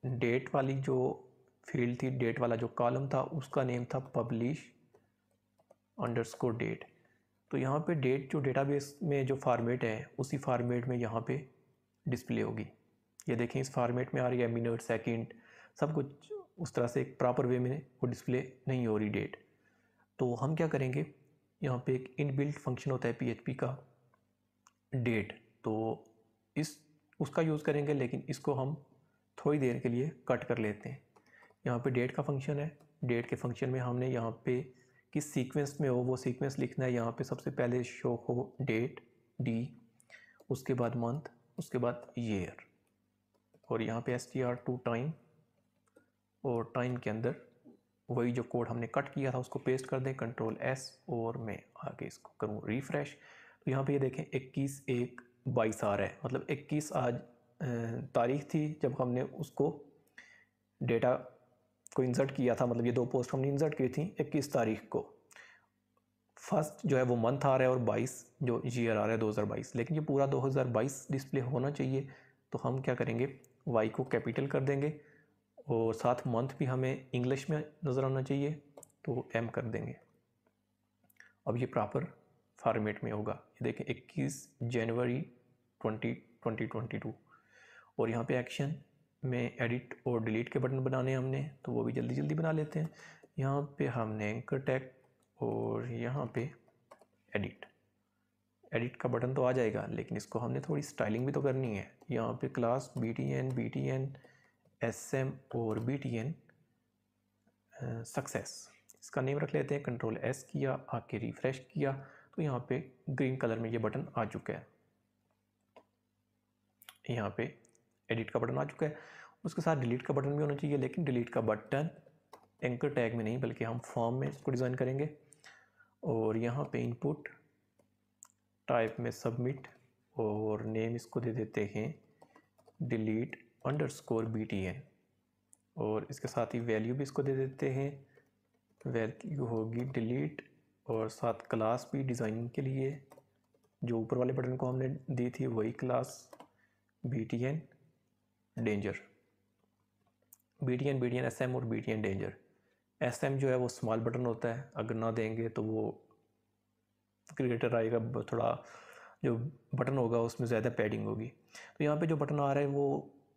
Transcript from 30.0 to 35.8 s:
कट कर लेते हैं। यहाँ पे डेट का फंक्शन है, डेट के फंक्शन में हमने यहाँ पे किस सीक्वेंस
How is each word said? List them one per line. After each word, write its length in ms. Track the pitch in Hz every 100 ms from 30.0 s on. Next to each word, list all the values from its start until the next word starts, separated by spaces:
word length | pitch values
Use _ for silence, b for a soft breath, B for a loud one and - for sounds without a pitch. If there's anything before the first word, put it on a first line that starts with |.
| 147 - -
कट 160 | 120
कर 140 | - 117
लेते 300 | 107 104 -
हैं। 140 | 135 _ _ B B B _ -
यहाँ 120 | 120
पे 120 | 127
डेट 220 | 123 123
का 100 | -
फंक्शन 360 | 139 139 135 143
है, 200 | 147 - - _
डेट 220 | 127 120 120
के 100 | -
फंक्शन 340 | 127 120 127
में 100 | 131
हमने 280 | 123 123 127
यहाँ 220 | 127 113 113
पे 160 | - 123 151 B B B B
किस 200 | 151 147
सीक्वेंस 440 | - 127 151 139 -